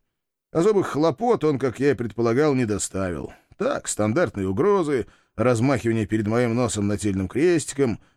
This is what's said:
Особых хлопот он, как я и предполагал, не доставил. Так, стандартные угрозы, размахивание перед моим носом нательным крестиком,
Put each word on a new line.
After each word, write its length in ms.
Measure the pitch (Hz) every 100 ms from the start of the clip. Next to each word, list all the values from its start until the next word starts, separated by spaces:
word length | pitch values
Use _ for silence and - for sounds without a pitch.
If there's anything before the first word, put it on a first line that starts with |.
| _ _ _ _ _
Особых 360 | - 175 208 -
хлопот 580 | 139 160 - 240 220 151
он, 140 | 135
как 200 | 131 113
я 120 | 139
и 40 | 120
предполагал, 600 | 117 101 117 117 151 131
не 100 | 120
доставил. 680 | 101 - 95 95 80 65 - _ -
Так, 300 | 262 - -
стандартные 600 | - 107 135 160 101 95
угрозы, 580 | 98 180 202 151 139 101 - _ -
размахивание 680 | 117 117 127 127 117 113 104
перед 200 | 110 104
моим 280 | 117 123 113
носом 320 | 120 110 101
нательным 420 | 104 104 95 95
крестиком, 720 | 113 170 170 - - 135 92 -